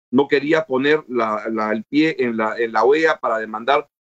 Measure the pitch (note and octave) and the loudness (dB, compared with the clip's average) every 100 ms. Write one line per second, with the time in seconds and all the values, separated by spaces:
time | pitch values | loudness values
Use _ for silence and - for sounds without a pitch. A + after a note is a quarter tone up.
0 | - B2+ C#3 C#3 C#3+ D#3+ D#3 B2+ C#3+ D3+ | -2 0 2 0 2 0 0 0 2 0
1 | D3+ A#2+ A2 G#2+ A2+ A2 G#2+ A2 - C#3+ | 0 -2 -2 -2 -4 -4 -2 -4 -2 0
2 | D#3+ C#3+ B2 A2+ A2 A2 A2+ A2 A#2+ D#3 | 0 0 -2 -2 -4 -2 -2 2 4 4
3 | D#3+ D3+ C3 C3+ A2 A2 A#2+ D3 - _ | 2 0 -2 -4 -6 -6 0 0 -2 _
4 | _ | _